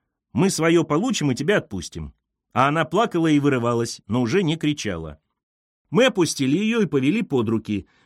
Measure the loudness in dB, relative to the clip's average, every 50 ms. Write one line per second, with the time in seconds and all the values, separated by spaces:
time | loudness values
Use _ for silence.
0 | _ _ _ _ _ _ 0 0 2 2 2 0 2 2 4 2 2 2 0 0
1 | 0 -2 -2 -2 0 -2 -2 0 0 0 0 0 0 -2 -8 -10 -10 -10 -12 -12
2 | -12 -12 -14 _ _ _ _ _ _ _ 0 0 2 2 2 0 -2 0 0 0
3 | 0 0 0 0 2 4 4 4 4 2 2 2 0 0 0 0 -2 -4 -6 -12
4 | -8 -4 -2 -2 0 0 0 0 0 0 -2 -2 -2 -2 -4 -4 -4 -6 -6 -8
5 | -10 -12 -14 -18 _ _ _ _ _ _ _ _ _ _ _ _ _ _ 2 2
6 | 2 4 2 2 0 0 0 -2 0 0 0 0 0 0 0 0 0 0 0 0
7 | 0 0 0 -2 -2 -2 -2 -2 0 0 -2 -4 -4 -4 -6 -6 -8 -10 _ _
8 | _